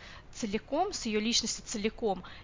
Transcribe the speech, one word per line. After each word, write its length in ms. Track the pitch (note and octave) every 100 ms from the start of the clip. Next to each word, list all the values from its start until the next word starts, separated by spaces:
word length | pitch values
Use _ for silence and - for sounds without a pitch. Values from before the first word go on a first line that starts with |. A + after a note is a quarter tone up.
| - - -
целиком, 580 | - G#3+ G3+ - C#4+ G4
с 140 | - A3+
ее 140 | G#3+
личности 420 | A3 A3 A3+ -
целиком, 640 | - G#3 G#3+ - A3+ F#3 - -